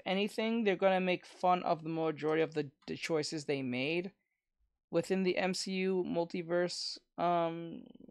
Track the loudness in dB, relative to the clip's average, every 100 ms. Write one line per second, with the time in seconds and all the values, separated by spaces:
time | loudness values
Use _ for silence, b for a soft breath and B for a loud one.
0 | -2 0 0 -2 -2 2 2 4 4 4
1 | 2 0 -4 0 2 2 2 0 -2 -2
2 | 0 0 2 2 2 0 -4 -8 -10 -6
3 | 0 0 0 -4 -2 -2 0 -2 0 -2
4 | -4 -10 _ _ _ _ _ _ _ -2
5 | 2 2 2 2 0 -2 -4 -2 0 0
6 | 0 -2 -2 -4 -2 0 0 -2 -8 -10
7 | _ -2 0 2 0 -2 -8 -12 -14 -20
8 | -20